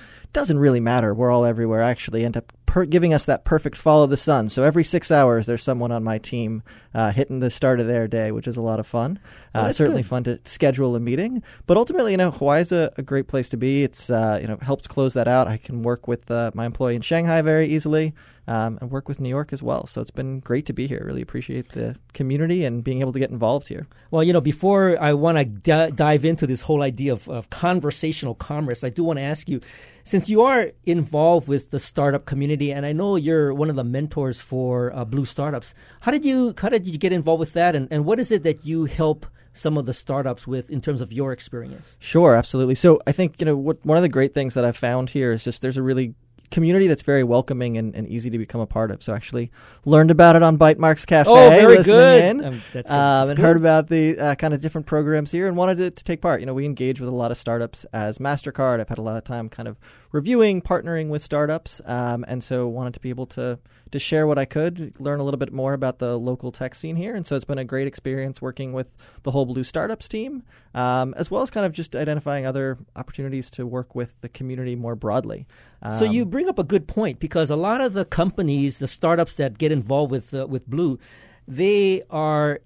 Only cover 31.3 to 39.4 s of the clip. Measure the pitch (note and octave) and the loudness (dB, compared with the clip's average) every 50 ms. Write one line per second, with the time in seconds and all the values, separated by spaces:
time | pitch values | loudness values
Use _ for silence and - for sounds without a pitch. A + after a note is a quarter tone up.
31.3 | F3 E3 - C#3 C#3+ C3+ - - - C3+ - - - D3+ C#3+ C#3+ C#3 C#3 - - | 4 4 2 0 -4 -4 -4 -6 -8 -8 -8 -6 -4 0 0 0 0 -2 -4 -6
32.3 | C3 C#3 C#3 D3 D3+ D3+ D3 C#3+ C#3 C#3+ C#3+ C#3+ D3+ D#3+ G3 G3+ G3 E3+ C#3+ D#3+ | -6 -4 -2 -2 -2 -2 -2 -4 -4 -4 -4 -4 -4 -2 -2 0 0 0 0 2
33.3 | E3 D#3 D3 C#3 C3+ C#3+ D3+ D#3 C#3+ C3 B2 A#2+ B2 C#3 D3+ D3+ - D3 C#3 C3 | 2 2 2 2 0 -2 -2 -2 -2 -2 -4 -4 -4 -4 -4 -4 -4 -4 -4 -4
34.3 | A#2+ - - - C3 B2+ B2+ B2+ B2 B2 B2 B2 - C3 A#2+ G#2+ B2+ C#3 C3+ - | -4 -8 -10 -8 -6 -4 -2 -2 -2 -2 -2 -4 -4 -6 -8 -4 -4 -4 -4 -4
35.3 | - - C#3 D3+ C#3+ A#2+ - - - - - - - - - A#3+ C#4+ D4+ D4+ C4+ | -6 -6 -6 -4 -6 -8 -10 -14 -20 -20 -20 -20 -20 -6 -4 -2 -2 0 0 0
36.3 | C4 B3+ B3 A#3 - - F#3+ A3 B3 G#3+ F3+ F#3 D#3+ D3 G3 F#3 F3+ F3 D3 D#3+ | 2 2 0 0 -2 -4 -2 0 0 0 -2 -4 -6 -2 -2 0 0 0 2 2
37.3 | E3 D#3+ D#3+ D#3 - E3+ E3+ F3 D#3+ C#3 C3+ - D#3 D3 D3 E3 A3 B3 B3 - | 2 0 0 -4 0 2 2 2 2 0 -4 -2 -2 -2 0 0 0 0 0 0
38.3 | A3 F#3 C#3+ E3 D3+ D#3 - D3 D#3+ D#3+ D#3 C#3 - - D#3 D3+ D3+ D3+ - - | -2 0 0 0 -2 -2 -6 -6 -4 -2 -2 -4 -2 0 0 0 0 -2 -6 -20
39.3 | - _ | -20 _